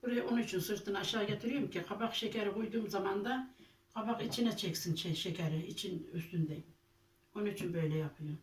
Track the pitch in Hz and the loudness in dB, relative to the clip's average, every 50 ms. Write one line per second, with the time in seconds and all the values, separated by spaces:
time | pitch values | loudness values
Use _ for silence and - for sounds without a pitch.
0 | - 247 240 240 - - 233 233 220 - 185 180 160 - 208 202 - - 196 190 | -2 0 0 0 2 2 2 2 2 2 0 0 0 0 -2 -2 0 -2 -2 0
1 | - - - 226 208 208 214 202 - 226 269 285 208 - - 214 254 - 202 208 | 0 0 2 2 2 2 0 0 0 0 2 2 0 0 -2 -4 -4 -4 -2 0
2 | 233 226 - - 226 208 - 226 208 202 196 220 220 214 - 226 214 202 196 196 | 0 0 0 0 -2 0 0 2 0 2 0 0 -2 0 0 0 0 0 0 0
3 | 190 196 196 208 208 240 262 262 262 - - - - - - - _ _ - 226 | 2 2 2 2 2 2 0 0 -2 -6 -10 -20 -20 -20 -20 -20 _ _ -6 -4
4 | 214 220 240 - 240 226 - 240 240 226 214 - - 180 - - - 170 160 - | 0 0 0 0 0 -2 2 2 4 2 2 2 0 0 0 0 0 0 0 0
5 | - 175 151 - - 180 165 - 165 156 156 160 - - - - - 185 175 160 | 2 0 0 0 0 -2 0 0 0 2 2 0 0 -2 -4 -4 -4 -2 -4 -4
6 | - - - 175 160 - - 170 160 147 151 - - - - _ _ _ _ _ | -6 -4 -6 -6 -6 -2 2 2 2 2 0 -6 -8 -12 -18 _ _ _ _ _
7 | _ _ _ _ _ _ _ 208 208 208 202 - - 175 170 165 160 156 151 156 | _ _ _ _ _ _ _ 0 0 0 0 0 -2 0 2 2 2 2 2 2
8 | 156 147 - - 156 151 151 156 | 0 0 -4 -6 -6 -6 -6 -6